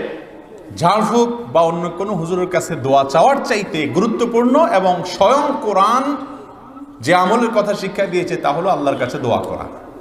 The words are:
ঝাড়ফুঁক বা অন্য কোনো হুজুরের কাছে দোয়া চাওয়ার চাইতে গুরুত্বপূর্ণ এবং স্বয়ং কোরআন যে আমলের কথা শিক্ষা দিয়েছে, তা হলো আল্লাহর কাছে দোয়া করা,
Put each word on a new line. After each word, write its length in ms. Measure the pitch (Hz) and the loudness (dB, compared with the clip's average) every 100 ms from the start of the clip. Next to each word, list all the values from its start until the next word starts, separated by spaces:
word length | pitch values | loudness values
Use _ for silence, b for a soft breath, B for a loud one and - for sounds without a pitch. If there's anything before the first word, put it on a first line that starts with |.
| - - - - - - - - | -4 -10 -16 -20 -20 -20 -16 -2
ঝাড়ফুঁক 520 | 170 214 214 240 240 240 240 | 2 2 2 2 2 -2 -2
বা 80 | 160 | 2
অন্য 300 | 165 175 175 | 2 0 -4
কোনো 220 | 170 202 | -6 -6
হুজুরের 360 | 180 165 180 175 | -4 -4 -2 -2
কাছে 260 | 160 160 | -2 -4
দোয়া 300 | 151 131 139 | -4 2 2
চাওয়ার 320 | 135 160 240 277 | 4 4 4 4
চাইতে 420 | - 214 190 160 131 | 0 -2 -2 -4 -2
গুরুত্বপূর্ণ 800 | 143 226 - 240 233 247 285 220 | 0 0 0 0 2 4 4 4
এবং 360 | 190 185 175 160 | 2 2 0 -4
স্বয়ং 460 | - 202 277 294 - | 2 4 4 0 -2
কোরআন 540 | 214 190 202 254 277 285 - - - - - - - - | 0 2 4 2 0 -4 -8 -16 -18 -20 -20 -20 -20 -6
যে 140 | 117 | 2
আমলের 360 | 180 185 233 226 | 2 4 2 2
কথা 200 | 214 202 | 0 0
শিক্ষা 320 | 196 196 - 190 | -2 -4 -4 -2
দিয়েছে, 300 | 175 165 - | -2 -2 -2
তা 160 | 143 | -2
হলো 160 | 151 185 | 0 0
আল্লাহর 280 | 151 143 123 | 0 0 -2
কাছে 220 | 123 143 | -4 -4
দোয়া 180 | 120 95 | 0 0
করা, 280 | - 90 - - - - | -2 -8 -10 -14 -18 -18